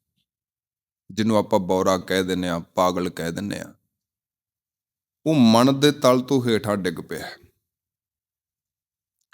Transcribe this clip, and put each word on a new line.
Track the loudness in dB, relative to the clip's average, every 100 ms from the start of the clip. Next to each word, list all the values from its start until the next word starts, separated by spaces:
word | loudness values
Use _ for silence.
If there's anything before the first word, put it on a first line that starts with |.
| _ _ _ _ _ _ _ _ _ _ -10
ਜਿਹਨੂੰ | -4 0 0
ਆਪਾਂ | 2 0
ਬੌਰਾ | 0 0 2 0
ਕਹਿ | 0 -2
ਦਿੰਦੇ | -2 -4 -4
ਹਾਂ, | -6
ਪਾਗਲ | -6 -2 0 0 -6
ਕਹਿ | -6 -8
ਦਿੰਦੇ | -8 -8 -10
ਹਾਂ, | -12 _ _ _ _ _ _ _ _ _ _ _ _ _ _ _ 0
ਉਹ |
ਮਨ | 4 6 6 4 4
ਦੇ | 2
ਤਲ | 2 2 2
ਤੋਂ | 0 -2 0
ਹੇਠਾਂ | -2 -2 -4
ਡਿੱਗ | -4 -8 -10
ਪਿਆ। | -12 -12 -16 _ _ _ _ _ _ _ _ _ _ _ _ _ _ _ _ _ _ _